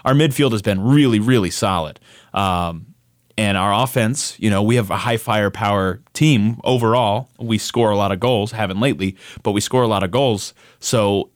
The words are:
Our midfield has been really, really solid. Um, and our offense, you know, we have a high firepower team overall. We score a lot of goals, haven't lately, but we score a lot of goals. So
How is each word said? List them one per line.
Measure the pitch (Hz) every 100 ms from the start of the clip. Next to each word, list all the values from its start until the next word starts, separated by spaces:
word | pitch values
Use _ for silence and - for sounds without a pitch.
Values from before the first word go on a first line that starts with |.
Our | -
midfield | 139 156 135 139
has | 110
been | 104 98
really, | 110 147 135 110
really | 110 127 90
solid. | - 104 92 76 - _ - _
Um, | - 98 87 87 82 - - _ _ _ -
and | 107 98
our | 101 101
offense, | 127 131 110 - - -
you | 107
know, | 101
we | 104 123
have | 101
a | 104
high | 120 117
firepower | - 107 101 - 104 101 95 92 _
team | - 156 127 104 117
overall. | - 127 113 120 110 107 127 -
We | 117 110
score | - 117 113
a | 101
lot | 98
of | 95
goals, | 120 117 107
haven't | 113 101 95
lately, | 135 78 95 - - -
but | 110
we | 101
score | - 127
a | 117
lot | 101
of | 95
goals. | 113 139 101 - - - _
So | - 101 101 98 -